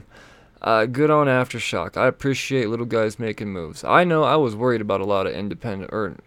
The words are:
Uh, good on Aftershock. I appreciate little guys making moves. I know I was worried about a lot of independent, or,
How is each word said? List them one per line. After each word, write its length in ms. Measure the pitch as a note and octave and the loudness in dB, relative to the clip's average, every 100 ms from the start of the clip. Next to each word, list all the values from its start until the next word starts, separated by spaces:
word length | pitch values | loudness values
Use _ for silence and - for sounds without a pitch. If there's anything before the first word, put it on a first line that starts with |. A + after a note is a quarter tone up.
| - - - - _ - | -10 -20 -20 -20 _ -8
Uh, 220 | - A2+ | 0 2
good 260 | A#2 B2 D3+ | 2 2 2
on 160 | D3+ C#3+ | 4 4
Aftershock. 680 | B2+ B2+ A#2 - G2+ E2+ - | 2 0 -4 -6 -4 -4 0
I 100 | B2+ | 0
appreciate 640 | B2+ C#3 C3 - C3+ G#2+ | 0 -2 -2 -2 -2 -2
little 160 | A2+ | -2
guys 340 | A#2+ A2+ A2 G#2 | -2 0 0 -2
making 300 | A2+ G#2 G#2 | -8 -6 -8
moves. 340 | F#2+ D#2+ - | -8 -10 -8
I 220 | - C3 | 2 4
know 200 | F3+ D#3+ | 6 4
I 120 | C3+ D3+ | 4 4
was 180 | C3 | 2
worried 280 | G#2+ B2+ A#2 | 0 0 0
about 180 | G#2 G2 | 0 -2
a 60 | G2 | 0
lot 200 | G2 F#2+ | 0 0
of 60 | |
independent, 580 | C2+ G2+ E2+ A2+ G2 - | -4 -6 -6 -8 -8 -6
or, 260 | A2 G2 - | -6 -6 -8